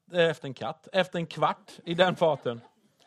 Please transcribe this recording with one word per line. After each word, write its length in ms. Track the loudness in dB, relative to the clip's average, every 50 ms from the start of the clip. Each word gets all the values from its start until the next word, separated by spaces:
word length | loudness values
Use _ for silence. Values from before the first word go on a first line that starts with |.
| _ _
eh, 180 | 0 2 2 2
efter 180 | 0 -2 -8
en 60 | -12 -10
katt, 340 | -8 -8 -8 -8 -10 -12 -4
efter 280 | -2 -2 0 0 -2 -6
en 80 | -6
kvart 440 | -6 -4 -2 0 0 0 -4 _ -20 -20 -12 -8
i 80 | -2 2
den 220 | 2 2 2 2
farten. 460 | 2 2 2 2 0 -4 -6 -8 -8 -12 _ _ _ _ _ _ _ _